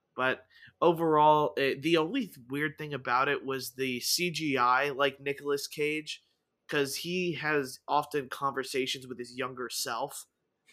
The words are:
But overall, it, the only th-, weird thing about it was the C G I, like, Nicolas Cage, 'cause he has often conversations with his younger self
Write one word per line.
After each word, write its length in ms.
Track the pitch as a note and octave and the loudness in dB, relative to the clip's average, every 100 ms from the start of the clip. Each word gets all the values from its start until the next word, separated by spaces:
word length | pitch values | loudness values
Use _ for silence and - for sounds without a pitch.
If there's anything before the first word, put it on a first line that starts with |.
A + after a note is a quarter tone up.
| _ - | _ -2
But 300 | B2+ - _ _ - _ | 0 0 _ _ -20 _
overall, 720 | E3 E3 E3 D3+ D3+ D3+ D3 - | 2 4 4 6 8 8 4 2
it, 240 | C3+ C#3 | 0 0
the 160 | D#3 E3 | 2 2
only 240 | D#3+ C4+ F#3+ | 2 -2 -6
th-, 100 | C#3 A#2+ | -10 -8
weird 280 | C#3 D3+ D3 | -4 -4 -4
thing 160 | D3+ | -8
about 340 | C#3 B2 B2 C#3 | -6 0 2 2
it 160 | C#3 B2+ | 0 -2
was 260 | C3 A#2+ | -6 -6
the 260 | - C3 B2 | -4 -4 -2
C 300 | - - F3 | -2 0 0
G 260 | D3+ D#3 C3 | -2 -2 2
I, 320 | B2 B2+ C#3+ | 4 4 2
like, 300 | C3 C#3+ C#3 | 2 0 0
Nicolas 460 | C#3 C#3 C#3+ C#3+ - | -6 -4 -2 -2 -4
Cage, 560 | - D3 D3+ D3+ - _ _ _ _ - | -4 -2 -2 -6 -12 _ _ _ _ -4
'cause 280 | D3+ C#3 - | 0 0 -2
he 360 | E3 F3+ F3+ | -4 -2 -2
has 460 | C#3 D3+ D3+ C3 - - | -2 -2 0 -2 -8 0
often 400 | C#3+ D3 D3 B2 | 0 0 -4 -4
conversations 760 | - C#3 C3 B2 C#3 C3 C#3 B2+ | -4 -2 -2 -4 -2 -2 -6 -8
with 100 | A#2+ | -12
his 160 | A#2+ B2 | -10 -8
younger 320 | C3 B2+ A#2 | -8 -6 -8
self 560 | - C#3 A#2 C#3 - - _ _ _ _ | -6 -4 -4 -6 -8 -16 _ _ _ _